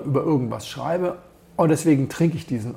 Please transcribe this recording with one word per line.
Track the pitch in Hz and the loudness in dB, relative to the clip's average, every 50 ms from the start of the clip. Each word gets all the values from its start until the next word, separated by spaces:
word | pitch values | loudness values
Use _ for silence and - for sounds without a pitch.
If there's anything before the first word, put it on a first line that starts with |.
| - | -2
über | 151 135 143 | 0 0 0
irgendwas | - 165 156 135 123 110 113 110 - - | 2 2 2 2 0 -2 -4 -8 -10 -12
schreibe | - 135 123 151 170 180 180 180 - - - - - _ _ - - | -10 -8 -4 -4 -2 -2 -2 -4 -4 -8 -14 -20 -20 _ _ -10 -2
und | - 170 156 | 0 2 2
deswegen | 156 143 - 165 147 131 135 135 | 2 2 4 4 4 4 2 -2
trinke | - - 165 165 160 | 0 2 2 2 2
ich | - - | -2 -6
diesen | - 127 113 104 120 120 | -4 -4 -4 -4 -6 -10